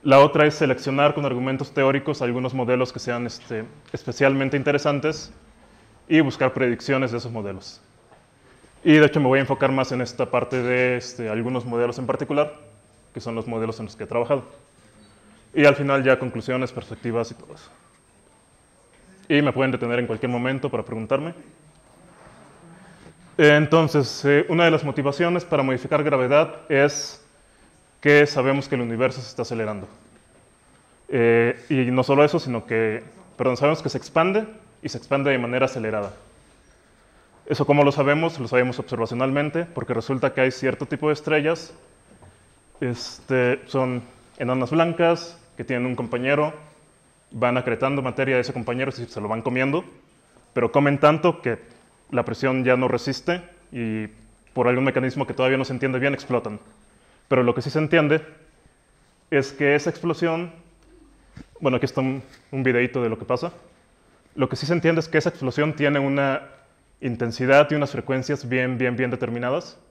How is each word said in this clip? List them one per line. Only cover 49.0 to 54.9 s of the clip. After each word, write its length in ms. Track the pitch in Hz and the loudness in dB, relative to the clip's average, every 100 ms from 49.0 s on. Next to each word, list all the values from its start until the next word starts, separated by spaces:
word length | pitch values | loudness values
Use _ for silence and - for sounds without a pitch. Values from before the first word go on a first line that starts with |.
| 117 | -12
se 80 | - | -8
lo 60 | 104 | -6
van 160 | 113 | -4
comiendo, 420 | 113 123 135 151 180 - _ _ _ _ _ | -2 -2 0 -2 -6 -20 _ _ _ _ _
pero 180 | - 117 | -2 0
comen 260 | 147 143 139 | 2 2 4
tanto 420 | 151 156 175 160 | 4 4 0 0
que 340 | 127 110 - - _ _ _ | -4 -6 -10 -20 _ _ _
la 140 | 127 | -4
presión 400 | 113 113 139 131 | -2 -2 -2 0
ya 140 | 127 127 | 2 2
no 100 | 127 | 2
resiste 560 | 123 - 127 - 175 175 - _ | 0 -4 -6 -4 -4 -6 -20 _
y 380 | 131 113 110 107 - - _ _ | -8 -6 -6 -8 -14 -20 _ _
por 160 | - 123 | 0 2
algún 160 | 127 | 2
mecanismo 420 | 135 | 2